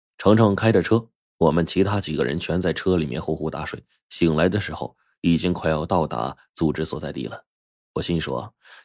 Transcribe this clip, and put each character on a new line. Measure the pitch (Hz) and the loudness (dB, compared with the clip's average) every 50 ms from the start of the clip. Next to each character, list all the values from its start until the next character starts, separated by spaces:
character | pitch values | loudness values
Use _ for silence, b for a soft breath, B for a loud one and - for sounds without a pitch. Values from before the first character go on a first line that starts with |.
| _ _ _ - | _ _ _ 0
程 | - 95 107 | 4 4 6
程 | 110 117 104 98 | 6 6 4 4
开 | 92 - 113 | 4 4 4
着 | 113 95 | 4 4
车， | 82 - 110 113 113 - _ _ _ _ _ - | 4 2 2 0 0 -2 _ _ _ _ _ 0
我 | 85 80 | 2 2
们 | 73 85 85 | 4 2 0
其 | - - 90 95 | 0 2 0 0
他 | 101 104 101 | 2 0 -2
几 | - - 76 | -2 -4 -4
个 | 71 67 | -2 -2
人 | 62 71 85 | -2 -2 -4
全 | 87 - 82 90 | -4 -4 -2 -2
在 | 90 87 80 | 0 -2 -2
车 | - - 95 92 87 | -2 0 0 0 0
里 | 78 | 0
面 | 69 60 69 | -2 -4 -6
呼 | - - 78 | -4 -4 -4
呼 | - 73 80 | -4 -4 -6
大 | 73 71 73 | -6 -8 -8
睡。 | - - - - _ _ _ _ - | -8 -10 -12 -14 _ _ _ _ -10
醒 | - - 85 82 78 | -2 0 2 2 4
来 | 76 82 90 | 4 2 2
的 | 90 101 | 2 0
时 | - - 80 | -4 -4 -6
候， | - - - _ _ _ _ _ _ | -8 -10 -10 _ _ _ _ _ _
已 | - 85 85 78 | 0 2 2 2
经 | 78 90 90 | 2 0 -2
快 | - - 82 | -2 -2 -2
要 | 78 76 78 | -2 -2 -2
到 | 85 98 90 78 73 | 0 0 0 0 0
达 | - 57 58 64 - b b b b | -2 -4 -4 -6 -6 b b b b
组 | - 82 78 73 | -2 0 0 0
织 | - 80 | -2 -4
所 | - - 73 | -4 -6 -6
在 | 76 73 76 | -8 -8 -8
地 | 71 62 | -8 -8
了。 | 53 - - - _ _ _ _ _ _ _ _ _ - | -10 -10 -14 -18 _ _ _ _ _ _ _ _ _ -6
我 | 76 | -4
心 | - - 85 80 | -2 -2 0 -2
说， | 78 - 65 62 101 107 - b b b b b | -2 -4 -6 -6 -8 -10 -14 b b b b b